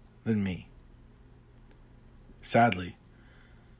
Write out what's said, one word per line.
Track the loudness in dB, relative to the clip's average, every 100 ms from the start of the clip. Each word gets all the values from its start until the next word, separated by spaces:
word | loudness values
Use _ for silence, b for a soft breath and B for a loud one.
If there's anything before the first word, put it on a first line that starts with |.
| -20 -10
than | -2 -2
me? | -2 -6 -12 -20 -20 -20 -20 -20 -20 -20 -20 -20 -20 -20 -20 -20 -20 -20 -20 -14
Sadly, | 0 4 4 2 -8 -16 -20 b b b b b b b